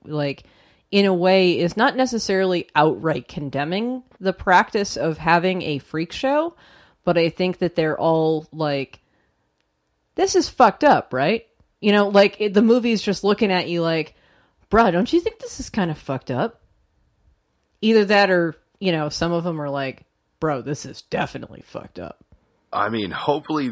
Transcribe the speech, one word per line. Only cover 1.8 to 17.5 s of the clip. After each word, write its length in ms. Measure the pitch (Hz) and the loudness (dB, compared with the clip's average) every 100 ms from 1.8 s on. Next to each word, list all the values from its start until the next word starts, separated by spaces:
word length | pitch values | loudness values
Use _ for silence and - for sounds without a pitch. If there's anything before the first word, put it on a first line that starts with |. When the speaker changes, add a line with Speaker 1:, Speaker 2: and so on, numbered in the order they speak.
| 247 262 | 0 2
Speaker 1:
necessarily 720 | 254 233 - 190 190 175 - 151 | -2 -2 -2 0 0 -2 -2 2
outright 520 | 156 101 160 139 - | 2 2 -2 -4 -6
condemning 760 | - 143 135 147 190 240 254 - - | -10 -6 -6 -4 -4 -4 -8 -12 -6
the 120 | 190 | -6
practice 640 | 180 - 180 220 - 202 - | -4 2 2 2 -2 -4 -4
of 220 | 156 156 | -4 -2
having 440 | 160 170 185 185 | 0 2 0 -2
a 160 | - 143 | -4 -8
freak 320 | - 156 165 | -8 -8 -8
show, 420 | - 262 294 330 - _ - _ _ | -4 -2 -2 -4 -8 _ -20 _ _
but 140 | - 170 | -2 2
I 120 | 165 | 0
think 280 | - 185 175 | 0 -4 -2
that 180 | 170 170 | -4 -2
they're 220 | 156 - | -2 0
all 460 | 165 160 160 156 156 | 0 2 2 -2 -6
like, 460 | 156 151 139 131 - _ _ _ _ _ _ _ _ _ _ _ - | -6 -4 -4 -6 -14 _ _ _ _ _ _ _ _ _ _ _ -2
"This 200 | 381 370 | 0 0
is 120 | - | 0
fucked 340 | - 233 - | 2 2 4
up, 300 | 294 160 - | 4 4 0
right?" 320 | 127 147 226 - _ _ - | -2 -2 -2 -8 _ _ -4
You 120 | 208 | 2
know, 160 | 208 202 | 2 4
like, 300 | 202 202 - | 4 4 2
it, 140 | 214 | 0
the 80 | 196 | 2
movie's 400 | 226 247 233 214 | 4 4 2 -2
just 220 | - 185 | -2 -2
looking 280 | 202 202 208 | 0 0 0
at 180 | 180 151 | 0 -2
you 120 | 170 | -2
like, 340 | 165 160 151 _ _ _ _ _ - | -2 -2 -4 _ _ _ _ _ 0
"Bruh, 220 | 214 226 | 4 4
don't 200 | 170 233 | 2 2
you 100 | 339 | 0
think 180 | 440 - | -2 -8
this 200 | - - | -14 -12
is 80 | - | -8
kinda 260 | - 175 147 | -4 -4 -4
fucked 340 | - 131 - | -6 -8 -4
up?" 300 | 127 226 - _ _ _ _ _ _ _ _ _ | -4 -4 -6 _ _ _ _ _ _ _ _ _